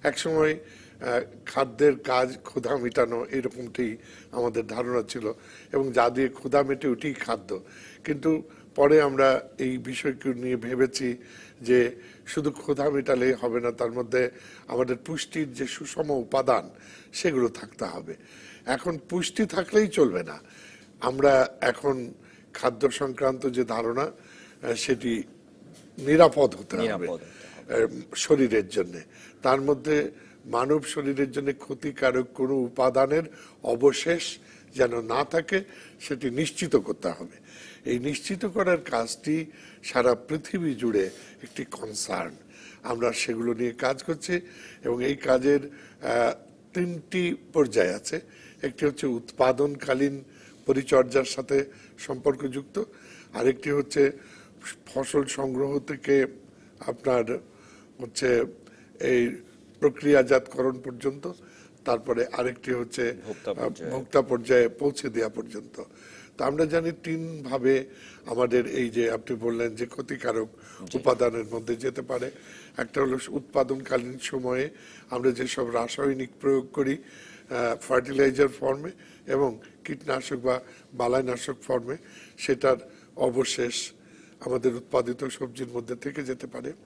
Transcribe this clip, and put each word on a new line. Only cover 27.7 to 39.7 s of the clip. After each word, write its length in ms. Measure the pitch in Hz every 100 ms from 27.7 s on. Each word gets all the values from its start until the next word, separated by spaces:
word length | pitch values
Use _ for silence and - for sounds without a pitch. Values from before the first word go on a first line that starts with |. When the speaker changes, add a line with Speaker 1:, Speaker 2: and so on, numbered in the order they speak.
Speaker 2:
হবে। 220 | 117 113 -
Speaker 1:
আহ, 200 | - -
শরীরের 540 | - 147 127 110 92
জন্যে। 320 | 104 87 85 78 - - -
তার 200 | 131 135
মধ্যে 500 | 139 139 151 151 139 - - - 120
মানব 380 | 117 131 151
শরীরের 480 | 143 - 139 135 135
জন্য 220 | 127 139
ক্ষতিকারক 720 | 139 - 131 147 135 135 123 123
কোনো 220 | - 131 139
উপাদানের 680 | 123 127 131 127 135 151 165 - - -
অবশেষ 760 | - 117 139 127 165 170 - - - - - 123
যেন 260 | 123 120
না 240 | 113 120 143
থাকে, 380 | 165 165 190 196 - - -
সেটি 300 | - 139 131
নিশ্চিত 460 | 120 - - 175 131
করতে 320 | 104 - 87
হবে। 420 | 78 85 - - - - - -
এই 140 | 123
নিশ্চিত 460 | 131 143 - 190 208
করার 320 | 190 185 175
কাজটি 680 | - 117 113 - 147 160 156 - -